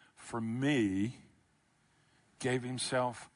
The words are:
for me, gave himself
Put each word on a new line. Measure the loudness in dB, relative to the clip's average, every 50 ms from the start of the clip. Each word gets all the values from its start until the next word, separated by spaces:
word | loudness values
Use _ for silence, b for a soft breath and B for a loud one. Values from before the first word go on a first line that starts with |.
| b b b
for | -20 -12 -8 -6 -4
me, | -2 -2 -2 0 2 4 4 4 4 4 2 2 0 -2 -4 -10 -18 -20 _ _ _ _ _ _ _ _ _ _ b b b b b b b b b b _ -4
gave | -2 0 0 0 -2
himself | -4 -4 -4 -4 0 0 0 0 0 -2 -6 -14 -20 _